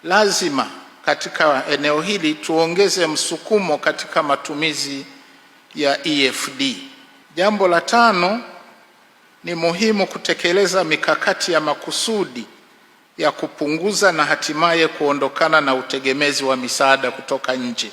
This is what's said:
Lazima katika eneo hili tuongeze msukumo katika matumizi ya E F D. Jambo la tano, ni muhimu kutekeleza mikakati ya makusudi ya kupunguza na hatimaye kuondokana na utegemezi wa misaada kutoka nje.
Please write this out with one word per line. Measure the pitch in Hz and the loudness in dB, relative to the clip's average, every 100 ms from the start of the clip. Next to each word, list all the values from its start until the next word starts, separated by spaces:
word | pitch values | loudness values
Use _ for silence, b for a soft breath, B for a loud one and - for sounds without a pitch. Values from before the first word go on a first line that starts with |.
Lazima | 160 190 208 180 175 135 107 - - - | 2 4 4 2 -2 -2 -4 -8 -20 -6
katika | - 147 180 - 156 135 135 | -2 -2 -4 0 2 2 0
eneo | 143 147 151 | -2 0 0
hili | 175 208 156 | 0 -2 -2
tuongeze | 151 - 160 165 170 202 185 165 | -2 -2 0 0 2 2 2 0
msukumo | 151 - 165 - 214 180 147 | 0 -4 -6 0 0 2 0
katika | - 151 - 180 | 0 -2 -2 -2
matumizi | 156 - - 147 156 143 139 139 139 - - - _ _ _ | 0 0 -2 -4 -4 -4 -8 -8 -12 -20 -20 -20 _ _ _
ya | - 143 139 160 | -2 0 0 0
E | 147 | 2
F | 135 123 - 135 | 2 0 -8 -4
D. | 135 101 - - - - _ 156 | -4 -4 -12 -20 -20 -20 _ 0
Jambo | 196 208 190 | 0 2 2
la | 170 | 2
tano, | 170 233 233 190 180 226 - - - - _ _ _ _ _ _ | 2 4 4 4 0 -2 -6 -18 -20 -20 _ _ _ _ _ _
ni | 175 | -10
muhimu | 170 165 175 226 214 185 | -2 -2 2 2 2 0
kutekeleza | 185 - 165 170 185 190 185 | -2 -4 -2 0 2 2 2
mikakati | 160 151 - 156 - 185 - | 0 0 0 0 0 -2 0
ya | 160 | 0
makusudi | 151 143 - 151 - 220 170 123 104 - _ _ _ _ _ - | 0 -4 -4 -6 -2 -2 -2 -6 -14 -18 _ _ _ _ _ -2
ya | 151 | -2
kupunguza | - 151 - 147 160 190 196 196 | 0 -8 -4 -2 0 -2 2 2
na | 160 | 4
hatimaye | 147 151 - 151 170 165 160 | 0 0 -2 0 2 4 2
kuondokana | - 147 143 135 - 165 156 | 2 0 0 -2 0 4 4
na | 139 | 4
utegemezi | 131 127 139 135 135 147 135 | -2 -2 -4 -2 0 0 0
wa | 135 131 | 0 -2
misaada | 123 - 139 135 127 | -2 0 4 4 2
kutoka | - - 135 - | -6 -6 -4 -2
nje. | 127 123 117 110 | -4 -4 -6 -8